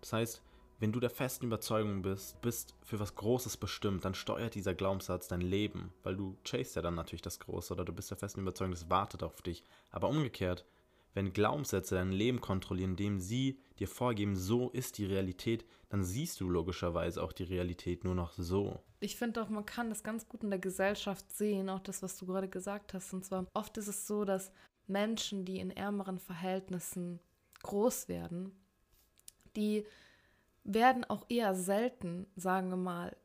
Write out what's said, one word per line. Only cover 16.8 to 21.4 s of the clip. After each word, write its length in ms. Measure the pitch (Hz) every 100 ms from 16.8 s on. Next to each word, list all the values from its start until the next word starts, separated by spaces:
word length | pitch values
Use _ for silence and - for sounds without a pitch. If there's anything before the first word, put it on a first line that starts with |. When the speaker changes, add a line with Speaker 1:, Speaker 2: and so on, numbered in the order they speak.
| 87 85 85 82
Speaker 1:
auch 100 | 85
die 120 | -
Realität 600 | 87 92 90 87 - 87
nur 100 | 90
noch 180 | 90 85
so. 480 | - 87 95 98 90 - -
Speaker 2:
Ich 160 | 208 -
finde 260 | 233 233
auch, 60 | 208
man 160 | 214
kann 240 | 208 - 233
das 140 | 214
ganz 260 | - 226 -
gut 160 | -
in 60 | 208
der 80 | 196
Gesellschaft 720 | 185 180 190 208 - 190 -
sehen, 360 | -